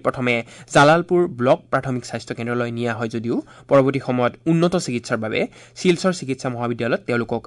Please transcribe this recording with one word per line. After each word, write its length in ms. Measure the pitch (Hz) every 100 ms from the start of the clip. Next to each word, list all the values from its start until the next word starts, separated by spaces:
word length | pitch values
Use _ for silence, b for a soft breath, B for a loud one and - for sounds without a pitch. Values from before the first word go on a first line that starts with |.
| 127
প্ৰথমে 300 | 127 123 117 113 B B
জালালপুৰ 480 | 151 147 165 170 175 175 123
ব্লক 200 | 123 165 -
প্ৰাথমিক 320 | 135 135 123 -
স্বাস্থ্য 240 | 117 - 117
কেন্দ্ৰলৈ 340 | 117 120 120 117
নিয়া 160 | 120 113
হয় 120 | 117 117
যদিও 200 | 113 220 - B B
পৰৱৰ্তী 300 | 139 135 135 -
সময়ত 260 | 123 120 - 160
উন্নত 220 | 165 175 175 156
চিকিৎসাৰ 340 | 120 - 117
বাবে 160 | 110 127 240 B B -
শিলচৰ 340 | 185 170 185 175
চিকিৎসা 280 | 131 131 131 117
মহাবিদ্যালয়ত 460 | 120 117 117 196 -
তেওঁলোকক 340 | 120 113 117